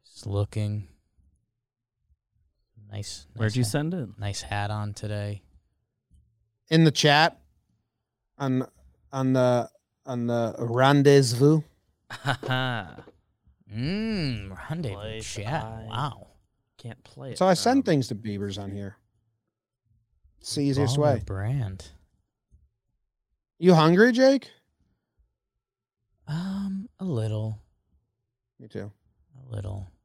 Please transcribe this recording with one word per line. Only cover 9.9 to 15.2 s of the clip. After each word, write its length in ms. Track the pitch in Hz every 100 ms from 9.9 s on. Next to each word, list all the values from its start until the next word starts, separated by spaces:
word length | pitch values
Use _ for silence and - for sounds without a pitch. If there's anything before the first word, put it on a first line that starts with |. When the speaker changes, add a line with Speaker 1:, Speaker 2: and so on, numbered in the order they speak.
| _ 139
Speaker 3:
on 200 | 123 120
the 280 | 120 117 -
rendezvous. 1000 | 117 120 135 143 139 139 127 117 143 160 - _ _ _ _
Speaker 2:
Ha 280 | - 139 127 -
ha. 500 | 127 127 117 87 58 - _ _ _ _ _ _
Speaker 1:
Mm, 880 | 107 135 202 226 208 147 113 98 92 -
rendezvous 260 | 160 135 98
Speaker 2:
Place 360 | 107 110